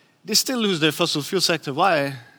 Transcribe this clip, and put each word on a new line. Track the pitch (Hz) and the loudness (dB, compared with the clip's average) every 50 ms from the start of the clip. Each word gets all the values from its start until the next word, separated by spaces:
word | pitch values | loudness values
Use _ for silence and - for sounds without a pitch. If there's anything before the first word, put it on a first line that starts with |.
| _ _ _ _ - | _ _ _ _ -6
they | 175 | -2
still | 220 - - - 262 240 | 0 0 0 0 -2 0
lose | 214 202 185 151 | 0 0 2 2
their | 160 156 | 2 0
fossil | 147 - 175 156 - 151 | 2 0 0 0 0 -2
fuel | 135 - 196 180 | -4 -2 -2 0
sector. | - - 170 151 - 147 131 | 0 0 0 -2 -4 -4 0
Why? | 151 185 196 170 147 139 139 139 123 - - - | 2 2 4 4 2 0 -2 -6 -10 -14 -20 -20